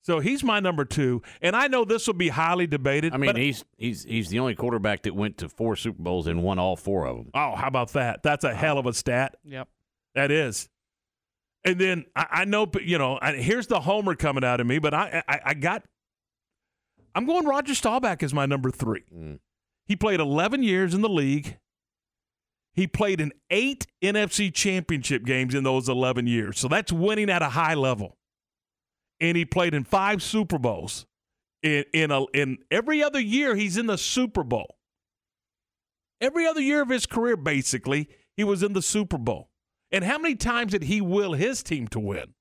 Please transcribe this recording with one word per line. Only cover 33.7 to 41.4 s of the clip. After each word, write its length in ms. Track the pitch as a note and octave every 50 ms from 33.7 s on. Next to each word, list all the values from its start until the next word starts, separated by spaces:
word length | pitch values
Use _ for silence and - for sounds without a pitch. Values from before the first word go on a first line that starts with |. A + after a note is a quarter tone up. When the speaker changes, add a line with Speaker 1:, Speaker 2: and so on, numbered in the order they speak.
| F3
Speaker 1:
in 120 | G#3+ A#3
the 100 | A3+ G3+
Super 460 | E3+ - - - B3+ B3+ A#3 - F#3+ D3+
Bowl. 340 | A#2+ B2 A2 - - - _ _ _ _ _ _ _ _ _ _ _ _ _ _ _ _ _ _ _ _ _ _ _ _ _ _ _ _ _
Every 260 | A3+ C4+ D4 E4+ E4
other 140 | D#4+ D#4+ D#4
year 200 | C#4 C4+ D4 D4
of 60 | C#4+
his 180 | B3 B3+ A#3+ -
career, 300 | - - A3+ A3+ A#3+ A#3
basically, 720 | F3+ C#3 D#3 D3+ C#3 B2+ - - B2 - C3 C#3 D3 D3+ - - _ _ _ _
he 80 | - G#3
was 180 | G3+ G3+ F3+ F#3+
in 80 | G#3
the 100 | G3+ F#3+
Super 360 | - - - G#3+ G#3 F3+ F3
Bowl. 320 | C#3+ A#2 A#2+ G#2+ - - _ _ _ _ _ _ _ _ _
And 140 | - G3 F3+
how 140 | F#3+ C#4 D#4
many 160 | D#4+ E4 C4+
times 360 | - - A#3+ A#3+ A#3+ A#3+ G3+
did 120 | G3 G3+ -
he 180 | C3+ G3+ G#3+
will 320 | G3+ F3 F3+ G#3 G#3 F#3+ D#3+
his 300 | C3